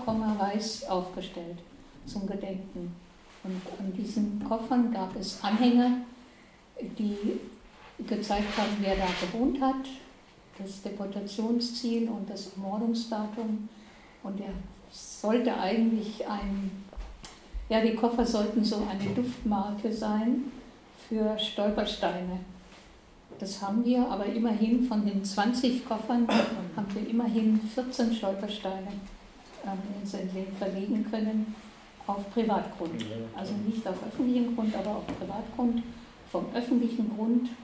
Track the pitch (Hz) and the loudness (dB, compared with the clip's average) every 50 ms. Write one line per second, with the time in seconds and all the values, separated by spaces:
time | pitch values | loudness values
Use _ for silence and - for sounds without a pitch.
0 | - 220 220 220 220 214 214 202 196 202 202 214 208 - - - - 190 190 180 | 0 0 0 2 2 2 2 2 2 0 0 0 -2 -4 -4 -6 -4 -2 0 0
1 | 180 - - 180 175 - - 180 170 170 175 170 - - - - - - - - | -2 -2 -6 -8 -8 -8 -8 -10 -8 -8 -10 -12 -14 -16 -20 -20 -20 -20 -20 -16
2 | - - - 208 196 196 202 190 190 190 190 185 190 - - 180 175 175 175 - | -12 -10 -6 -4 -4 -4 -4 -4 -4 -4 -6 -6 -8 -10 -10 -8 -8 -8 -10 -12
3 | - - - - - - - - - 185 185 185 - - - - 202 190 180 190 | -16 -20 -20 -20 -20 -20 -18 -10 -8 -6 -6 -6 -6 -8 -8 -6 -6 -4 -4 -4
4 | 208 - - 214 208 - 208 208 277 - 226 226 - - 262 247 233 220 220 190 | -4 -2 0 0 0 0 0 -2 -2 0 0 0 0 2 4 4 4 4 2 0
5 | 185 185 - 220 185 - - - - 202 214 220 254 247 240 240 247 247 247 247 | -2 -4 -4 -6 -6 -6 -4 -2 0 2 4 6 8 8 8 8 8 8 6 4
6 | 247 - - - - - - - - - - - - - - - - - - - | 0 -6 -12 -18 -20 -20 -20 -20 -20 -20 -20 -20 -20 -18 -12 -10 -10 -8 -4 -2
7 | 214 208 202 202 208 226 - - - - - - - - - - - - - - | 0 0 0 0 0 0 0 -2 -4 -10 -14 -18 -20 -20 -20 -20 -20 -16 -12 -8
8 | 214 - 214 208 - - 202 208 208 208 - 226 208 214 208 208 196 196 190 190 | -4 -2 -2 -2 0 0 0 0 0 0 0 0 0 2 2 0 2 2 2 2
9 | 190 185 185 - - 180 - 226 247 285 262 277 254 254 269 - - - - - | 2 0 0 0 -2 -2 0 2 2 2 2 2 2 2 2 0 -2 -8 -10 -14
10 | - - - - - - - - - - - - 196 190 - - - 208 202 - | -16 -18 -20 -20 -20 -20 -20 -20 -20 -18 -14 -12 -10 -10 -10 -8 -8 -8 -6 -6
11 | 196 196 - 208 202 202 - - 220 226 240 233 - - - - - 233 233 233 | -6 -6 -6 -6 -6 -6 -4 -2 0 2 2 2 0 -2 -2 -4 -2 0 0 2
12 | 226 226 208 196 190 196 202 185 - - - 190 196 190 202 226 233 226 233 226 | 0 0 -2 -4 -6 -6 -8 -8 -10 -10 -10 -8 -6 -4 -2 0 0 0 0 0
13 | 233 - 226 208 214 208 214 233 226 214 214 208 - - - - - - - - | -2 -2 -2 -2 -2 -4 -4 -4 -2 -2 -2 -2 -4 -8 -12 -16 -20 -20 -20 -20
14 | - - - - - 196 196 196 196 196 185 175 - - - - - - - - | -20 -20 -18 -12 -8 -6 -6 -6 -6 -6 -6 -8 -8 -10 -14 -18 -20 -18 -16 -14
15 | - - - - - 208 220 247 240 240 190 185 190 190 220 226 226 226 226 214 | -12 -12 -8 -2 2 4 4 4 4 2 2 2 2 2 4 4 4 4 4 2
16 | 202 208 - - - - 208 202 202 196 196 196 196 190 - - - - - - | 0 -2 -4 -4 -4 -4 -2 -2 -2 -2 -2 -2 -2 -4 -4 -8 -12 -12 -12 -12
17 | - - - - - - - - - - - - - - 220 220 220 226 220 - | -12 -12 -12 -14 -16 -16 -16 -18 -14 -10 -8 -6 -2 2 4 4 4 4 4 4
18 | - 233 240 262 226 - 226 214 208 214 - 240 208 214 214 208 - 202 196 196 | 2 2 4 4 2 4 4 2 2 2 4 2 2 2 2 0 0 -2 -2 -2
19 | 202 196 - 247 247 247 - - - 226 208 196 196 208 208 - - 220 214 - | -2 0 0 0 0 -2 -2 -2 -2 0 0 0 0 -2 -2 -2 -2 -2 -2 -2
20 | 220 214 214 214 220 240 262 - - - - - - - - - - - - - | 0 0 0 2 2 2 2 2 0 -4 -8 -12 -16 -18 -20 -20 -20 -20 -20 -18
21 | - - 226 220 214 214 214 214 - - - - 202 208 208 233 208 - - - | -8 -2 0 2 2 2 2 0 -2 -2 0 0 2 2 2 2 0 -2 0 0
22 | - 175 175 180 180 180 185 185 - - - - - - - - - - - - | 0 0 0 0 -2 -4 -4 -6 -6 -10 -14 -18 -20 -20 -20 -20 -20 -20 -20 -20
23 | - - - - - - - - 202 185 - - 202 196 208 233 240 240 247 247 | -20 -20 -20 -20 -20 -18 -12 -8 -8 -8 -6 -4 -2 0 2 4 4 4 4 4
24 | 247 - 202 196 202 208 - 226 226 240 208 196 220 226 240 247 - - 220 208 | 4 2 2 0 -2 0 0 2 2 2 2 4 4 4 4 4 4 4 2 2
25 | 202 202 196 196 190 - - 214 202 240 247 - - 247 - - - - 220 220 | 2 2 2 0 0 0 2 2 2 4 4 4 4 4 2 2 0 -2 -2 -2
26 | - - 247 240 233 220 208 226 - - - - 185 - - 214 208 196 202 208 | 0 2 2 4 4 6 6 6 4 4 0 -4 -6 -6 -4 -4 -4 -4 -4 -4
27 | 214 - 226 233 247 220 190 226 220 220 214 214 - - - - 254 254 - - | -2 0 2 2 2 4 4 4 6 6 6 6 4 0 -2 -4 -4 -2 0 0
28 | 240 226 226 220 208 196 196 196 214 208 208 - - 190 190 190 190 202 202 202 | 2 2 2 2 0 0 0 -2 -4 -6 -6 -4 -4 -4 -4 -4 -6 -8 -8 -8
29 | - - - - - - - - - - - - - 196 196 185 208 208 196 202 | -10 -12 -14 -16 -18 -20 -20 -20 -20 -20 -16 -12 -8 -6 -6 -6 -6 -6 -6 -6
30 | - - - 190 185 185 185 190 190 - - - 202 190 185 190 196 - 247 214 | -6 -6 -4 -4 -4 -4 -4 -4 -6 -6 -4 -4 -4 -2 -2 -2 -2 0 0 0
31 | 214 - - 214 214 214 220 214 214 - - - - - - - - - - - | 0 0 0 0 0 2 2 0 0 -2 -4 -10 -14 -18 -20 -20 -20 -20 -20 -10
32 | - - 202 202 196 - - 233 220 220 202 180 - - - - 175 165 165 - | -6 -4 -4 -4 -4 -2 0 0 2 2 2 0 0 -4 -6 -6 -6 -6 -4 -6
33 | 110 107 113 113 113 - - 202 196 202 208 208 214 226 220 - - 190 180 - | -6 -6 -6 -8 -8 -8 -8 -8 -6 -4 -4 -2 -2 -2 -2 -2 -2 -4 -4 -4
34 | - 220 - - 262 247 247 247 240 240 233 233 220 214 214 - 190 208 208 190 | -6 -6 -2 0 2 4 4 4 4 4 2 2 2 2 2 2 0 0 -2 -2
35 | 175 - - - 185 185 196 214 220 - - - 247 233 226 233 - - - - | -4 -4 -6 -4 -4 -4 -4 -6 -6 -4 0 2 2 4 4 2 0 -4 -8 -14
36 | - - - - - - - 180 - - - 240 247 - 254 233 233 226 - - | -16 -18 -20 -20 -10 -6 -4 -2 -2 0 0 0 2 4 4 4 4 4 2 2
37 | 214 - 208 208 220 226 240 247 247 - - - | 0 0 0 0 2 4 4 4 2 0 -4 -8